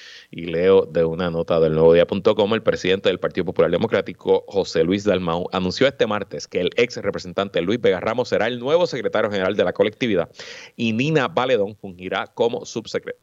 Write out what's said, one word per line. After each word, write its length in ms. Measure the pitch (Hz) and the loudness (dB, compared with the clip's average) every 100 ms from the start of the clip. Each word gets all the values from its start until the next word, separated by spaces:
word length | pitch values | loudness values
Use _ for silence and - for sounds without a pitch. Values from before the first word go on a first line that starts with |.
| - - - | -20 -20 -18
Y 140 | - 85 | -12 -6
leo 400 | 82 95 95 - | 0 4 6 4
de 180 | - | 0
una 240 | 82 82 90 | 0 0 -2
nota 300 | 82 82 82 | -2 0 2
del 160 | 80 | 4
nuevo 180 | 78 82 | 6 6
día 140 | 85 85 | 6 4
punto 300 | 101 107 104 | 2 2 2
com, 180 | 101 | 2
el 80 | 113 | 0
presidente 460 | 107 95 90 95 101 | 0 0 0 0 0
del 100 | 90 | -2
Partido 260 | 78 95 | -2 -4
Popular 260 | 87 - 82 | -2 0 2
Democrático, 720 | 85 110 104 95 87 98 95 - | 0 0 -2 -2 -4 0 0 0
José 380 | 98 87 - | -4 -2 0
Luis 180 | 82 98 | 2 2
Dalmau, 440 | 101 92 87 85 - | 0 0 0 -4 -2
anunció 360 | 95 92 - 131 | -2 -2 0 0
este 180 | - 120 | 2 -2
martes 400 | 104 - 110 - | -2 -6 -12 -8
que 140 | - | -4
el 100 | - - | -2 0
ex 200 | 120 117 | -2 -2
representante 640 | 101 82 90 87 98 87 | -6 -6 -6 -6 -4 -2
Luis 180 | 85 120 | -2 0
Vega 180 | 104 90 | 0 0
Ramos 300 | 110 117 120 | -2 -4 -2
será 180 | 95 110 | -2 -2
el 140 | 123 | -4
nuevo 260 | 123 170 175 | 0 0 0
secretario 420 | 175 123 110 110 | -4 -2 0 0
general 260 | 101 92 104 | 0 0 0
de 80 | |
la 80 | 90 | 0
colectividad 580 | 90 104 - 123 92 80 - - - - - | 2 0 0 -2 0 -2 -8 -18 -18 -16 -6
y 160 | 117 | -2
Nina 340 | 113 143 156 120 | 0 0 0 0
Valedón 480 | 120 131 120 98 | -2 0 0 -2
fungirá 540 | 107 101 87 90 95 113 | -8 -16 -12 -6 -6 -4
como 320 | - 117 120 | -2 -2 -2
subsecre-, 560 | - 117 - - - - | -8 -10 -8 -8 -8 -14